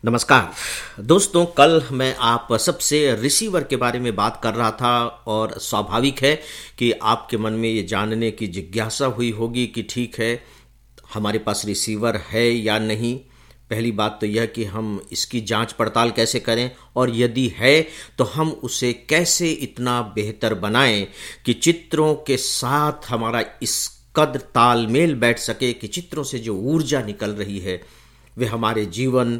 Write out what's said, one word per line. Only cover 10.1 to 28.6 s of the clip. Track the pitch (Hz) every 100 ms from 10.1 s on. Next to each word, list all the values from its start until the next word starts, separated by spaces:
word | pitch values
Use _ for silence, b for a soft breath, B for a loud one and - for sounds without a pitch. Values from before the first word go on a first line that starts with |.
| -
है, | 113 120 b b b _ _ - -
हमारे | 110 104 107
पास | 107 101 107
रिसीवर | 98 - 107 117 104
है | - 110 117
या | 120 107 107
नहीं। | 110 107 120 131 - b b b -
पहली | 110 117
बात | 101 107 -
तो | 107
यह | 107 117
कि | 117 104
हम | 107 110 101 -
इसकी | - - 120
जांच | 107 110 117
पड़ताल | - 107 117 117
कैसे | 117 113 -
करें, | - 113 123 B B -
और | 123 113
यदि | 120 117 123 -
है | 123 151 156 B B -
तो | 127
हम | 143 160 -
उसे | 123 - 127 117 -
कैसे | 156 170 - 170
इतना | 160 135 - 123 123 113 107
बेहतर | 104 110 110 104
बनाएं | 104 117 123 107 95 B B B -
कि | 113
चित्रों | 165 170 - 156 156 147
के | - 131
साथ | - - 123 143 151 147 -
हमारा | 120 113 117 - -
इस | 120 - - - _ -
कद्र | 151 131 -
तालमेल | 123 120 117 113 127 170 131
बैठ | 120 113
सके | - 110 127
कि | 120 104
चित्रों | - 170 151
से | 135 131
जो | 113 98
ऊर्जा | 117 160 139 139
निकल | 107 101 104
रही | 104 101 101
है | 92 90 b b b b b -
वे | 120
हमारे | 113